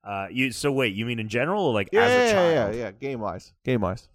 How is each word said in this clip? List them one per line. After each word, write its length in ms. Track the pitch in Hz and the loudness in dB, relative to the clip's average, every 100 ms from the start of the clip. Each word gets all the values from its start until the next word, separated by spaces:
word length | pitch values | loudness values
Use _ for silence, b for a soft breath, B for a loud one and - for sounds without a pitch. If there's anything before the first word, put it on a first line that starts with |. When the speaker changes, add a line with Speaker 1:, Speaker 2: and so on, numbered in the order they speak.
Speaker 1:
Uh, 240 | 101 98 98 | -6 -6 -4
you, 220 | 123 131 | -2 -2
so 200 | - 143 | 0 -2
wait, 220 | 135 123 | 2 0
you 120 | 98 113 | -2 -4
mean 140 | 117 | -4
in 100 | 107 | -4
general 340 | 117 143 208 175 | -2 0 0 2
or, 80 | |
like, 160 | 107 98 | 0 2
Speaker 2:
Yeah, 120 | 214 | 2
Speaker 1:
as 80 | 240 | 4
a 140 | 247 240 | 4 4
Speaker 2:
yeah, 60 | |
Speaker 1:
child? 440 | 202 175 156 104 113 | 4 4 2 0 -2
Speaker 2:
yeah, 60 | 110 | -8
yeah. 60 | |
Game-wise. 640 | 95 139 127 104 85 - _ | -8 -8 -6 -6 -8 -12 _
Game-wise. 440 | - 123 92 - - | -2 0 0 -4 -12